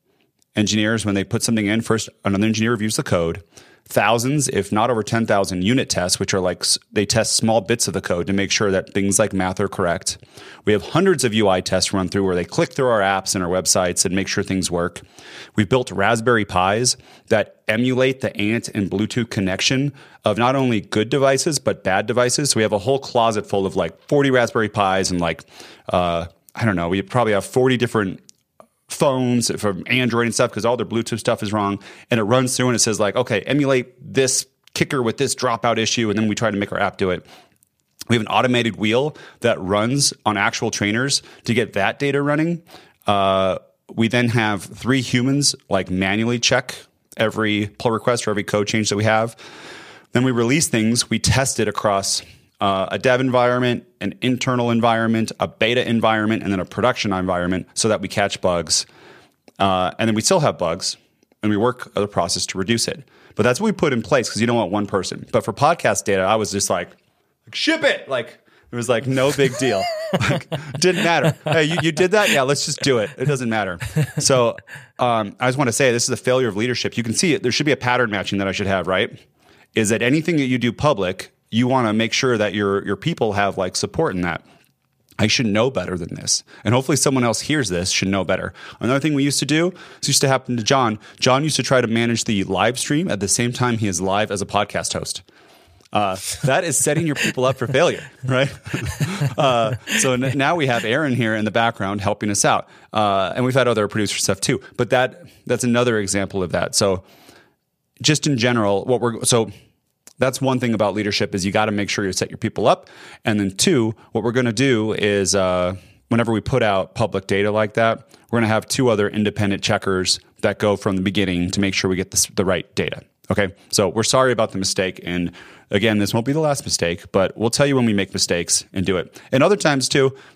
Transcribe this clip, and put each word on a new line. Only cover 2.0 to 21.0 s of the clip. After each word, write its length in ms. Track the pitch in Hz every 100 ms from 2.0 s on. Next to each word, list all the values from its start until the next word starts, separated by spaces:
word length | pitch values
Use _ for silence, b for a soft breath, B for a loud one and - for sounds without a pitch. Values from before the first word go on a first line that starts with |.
| - -
another 220 | 98 98 110
engineer 240 | 107 113
reviews 260 | 120 107 -
the 60 |
code. 400 | - 92 82 85 B B B B -
Thousands, 600 | 120 104 117 127 151 131
if 240 | 98 98
not 180 | 104 120
over 140 | 113
ten 240 | 104 117 113
thousand 380 | 101 90 90
unit 260 | 95 131 -
tests, 300 | 92 90 -
which 120 | 95
are, 60 | 98
like, 220 | 90 87
s-, 180 | - - _
they 120 | 107
test 280 | 98 113 107
small 280 | - 113 113
bits 280 | 92 117 -
of 60 |
the 60 | 92
code 280 | - 87 82
to 40 |
make 200 | 98 95
sure 180 | - 104
that 240 | 95 -
things 240 | 104 98 98
like 140 | 104
math 260 | 95 92 95
are 80 | 98
correct. 500 | - 87 85 - - B B B B
We 80 | -
have 100 | 104
hundreds 420 | - 156 190 151
of 100 | 123
U 140 | 110 101
I 120 | 92
tests 320 | - 92 -
run 160 | 98 90
through 160 | 101
where 120 | 95 90
they 80 |
click 280 | 87 - 170
through 140 | - 127
our 140 | 110
apps 340 | 98 95 -
and 80 | 101
our 80 | 87
websites 540 | 92 - 101 90 87
and 100 | 90
make 140 | 95 95
sure 160 | -
things 260 | 95 95 85
work. 300 | 87 87 - B B B B B -
We've 120 | 104
built 220 | 127 123
Raspberry 540 | 95 101 117 113 117
Pis 520 | 101 92 92 107 123 - B B -
that 320 | 107 - _ -
emulate 540 | 110 127 127 131 131
the 160 | 104 -
ant 320 | 104 113 -
and 200 | 113 90
Bluetooth 400 | 98 107 123 113
connection 640 | - 95 95 - 135 143 B B B
of 140 | 107 101
not 160 | 123
only 260 | 135 127 110
good 280 | 98 107